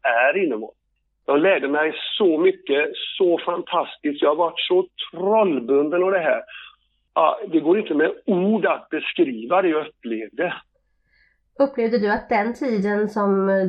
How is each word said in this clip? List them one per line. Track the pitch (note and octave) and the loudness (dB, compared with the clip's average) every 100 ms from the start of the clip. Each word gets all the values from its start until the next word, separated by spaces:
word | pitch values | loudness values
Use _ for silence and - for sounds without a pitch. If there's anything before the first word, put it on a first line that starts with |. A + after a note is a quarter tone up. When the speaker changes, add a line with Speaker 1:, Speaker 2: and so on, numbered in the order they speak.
Speaker 1:
är | C3+ A#2 C3+ F3+ | -2 2 2 2
inom | E3+ A2 | -2 -4
oss. | A2 _ _ _ _ _ - | -8 _ _ _ _ _ -2
De | C#3+ | 2
lärde | F#3 E3 C#3 | 2 2 0
mig | D3 D#3 - - - | -2 -2 -4 -10 0
så | F#3+ D#3 | 2 4
mycket, | F#3 F#3+ - C#3 D3+ - - - | 2 0 -2 0 0 -6 -12 0
så | F3+ E3 | 0 2
fantastiskt. | F3 F3 E3+ E3+ C#3 - D3 D3 | -2 -6 -4 -4 -4 -6 -6 0
Jag | D3+ | 0
har | D#3 | 2
varit | E3 E3 - | -2 -2 0
så | F3+ F#3 - - | 0 0 -8 -14
trollbunden | E3+ F#3+ A3 G3 C3+ A#2 C#3 D3 F3 | -6 0 2 2 0 2 0 2 0
av | F#3+ | 0
det | G3 | 0
här. | D3+ A#2 - - - _ _ _ _ | 0 -2 -4 -20 -20 _ _ _ _
Ja, | E3+ D#3+ - - | 2 2 0 -2
det | D#3+ | 0
går | C#3+ G#3 | 2 2
inte | G#3+ | 2
med | D3+ F#3+ - - | 0 0 -2 -2
ord | F3+ G3 A3 F3 | 0 2 2 0
att | C#3+ - | -2 -4
beskriva | D3+ - - C#3+ A2 A#2 F#3 | -8 -6 0 0 -2 0 2
det | F3+ | 2
jag | D#3 D#3 | 0 -4
upplevde. | - A#2 A2 G#2+ A#2 F3 - - _ _ _ _ _ _ _ _ - | -12 -8 -8 -8 -6 -6 -6 -16 _ _ _ _ _ _ _ _ -2
Speaker 2:
Upplevde | C#4 A#3+ A3+ A3+ | 0 0 0 0
du | G#3 | 0
att | G#3 - | -2 0
den | A3 G#3+ | -2 -2
tiden | A#3+ C4+ G#3+ G3+ G#3 G#3 | -4 -2 -2 0 0 -2
som | G#3 G3+ G3 G3 F#3+ | 0 0 2 2 0